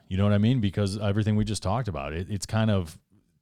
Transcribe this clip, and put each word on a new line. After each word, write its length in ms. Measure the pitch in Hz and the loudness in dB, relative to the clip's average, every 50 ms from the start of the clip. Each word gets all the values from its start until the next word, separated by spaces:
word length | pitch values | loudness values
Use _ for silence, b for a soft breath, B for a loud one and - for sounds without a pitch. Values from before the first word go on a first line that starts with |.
| _ - | _ -4
You 80 | 92 92 | 0 2
know 60 | 101 | 2
what 80 | 104 104 | 4 4
I 40 | 101 | 4
mean? 220 | 104 113 131 131 | 4 4 2 2
Because 360 | 104 101 - 107 104 98 98 110 | 0 0 0 0 -2 -2 -2 -2
everything 360 | - 101 98 110 104 107 107 | -2 0 0 0 2 2 2
we 80 | 107 107 | 2 2
just 180 | 107 104 - - | 0 -2 -4 -2
talked 240 | 92 101 123 131 104 | -2 -2 -2 -2 -4
about, 260 | 80 71 69 73 76 | -6 -6 -6 -6 -6
it, 140 | 85 95 - | -6 -6 -4
it's 160 | 107 95 - | -6 -6 -6
kind 240 | - - 107 110 110 | -2 -2 0 2 2
of 280 | 104 95 87 80 - - _ _ _ _ _ _ _ _ | 2 2 0 -2 -8 -16 _ _ _ _ _ _ _ _